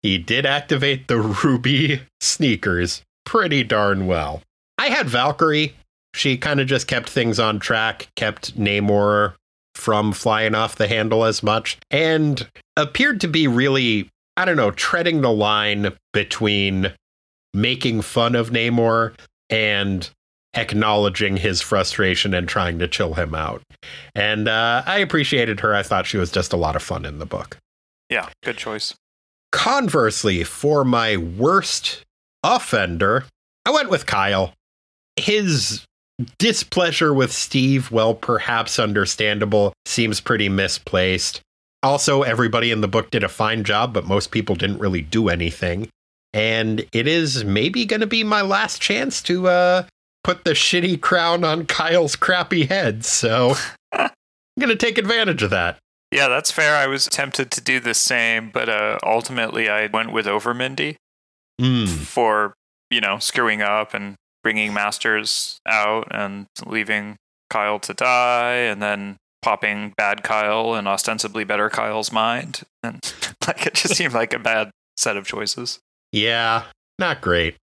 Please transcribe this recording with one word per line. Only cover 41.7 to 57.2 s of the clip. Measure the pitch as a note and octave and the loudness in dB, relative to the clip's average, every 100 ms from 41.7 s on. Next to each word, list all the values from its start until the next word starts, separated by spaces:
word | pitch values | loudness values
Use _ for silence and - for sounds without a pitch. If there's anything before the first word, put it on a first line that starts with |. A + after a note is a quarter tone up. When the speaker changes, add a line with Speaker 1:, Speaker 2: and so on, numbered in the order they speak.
| _ | _
Speaker 1:
Also, | C3+ C#3+ - C#3 | 0 2 2 2
everybody | C3 A2+ A#2 A#2 A#2 | 2 2 2 2 2
in | A2 | 0
the | G#2 | 2
book | A2 - | 0 0
did | A#2 | -2
a | G2 | -2
fine | - G#2+ A2+ | 0 -2 0
job, | G2+ G#2 B2 | 0 0 0
but | G#2+ | -2
most | F2+ G2 - | 0 0 0
people | A#2 G#2 F2+ | -2 -2 -2
didn't | G2 G2+ | -2 -2
really | G2+ F#2 | -2 -2
do | D2+ A2 G#2 | -2 0 2
anything. | E2+ E2+ - F2+ F2+ A2 _ _ _ _ | 0 -2 -2 -4 -4 -8 _ _ _ _
And | G#2+ A2 A2+ A2 A2 - | -2 0 0 0 -2 -2
it | A#2 C3 | -2 0
is | E3+ D#3 C3 | 0 0 -2
maybe | G#2 G2+ C#3 B3 | 0 0 0 -2
gonna | A3 G#3+ G#3+ | -2 -2 0
be | A3+ | -2
my | G#3+ G#3 | 0 0
last | G3 G3 G#3+ - | 2 0 -2 -4
chance | - G#3 C4+ - | -2 -2 -2 -6
to, | - F3+ F#3 | -2 0 2
uh, | F3+ F3+ F3+ F3+ _ _ _ | 4 4 2 -2 _ _ _
put | - F3+ | -4 -2
the | E3+ | 0
shitty | D3+ - F3+ F3+ E3 | 0 2 2 0 0
crown | - F3+ E3+ E3+ | 2 2 2 2
on | E3 E3 D#3+ | 0 0 -2
Kyle's | - E3 F3 D3+ - | -2 2 2 2 0
crappy | - F3+ - F3 C#3 | 0 0 0 0 2
head, | G3 C#3 G#2+ | 0 0 -2
so | - - A#2+ A2+ B2 C#3 - | -2 0 2 4 4 2 -4
<laughs> | - _ | -12 _
I'm | - - _ _ _ _ - | -4 -4 _ _ _ _ -2
gonna | B3+ A3 | 0 2
take | A#3+ A3+ | 0 0
advantage | G3+ A#3 G#3 D#3 | 0 0 0 0
of | G2+ | 0
that. | G2 F2 - _ _ _ | 2 0 -4 _ _ _
Speaker 2:
Yeah, | C3 C#3 | 2 2
that's | B2+ - | 2 0
fair. | - D3+ | 2 2
I | D3 C3+ | 4 2
was | C3+ - | 0 -2
tempted | - | -2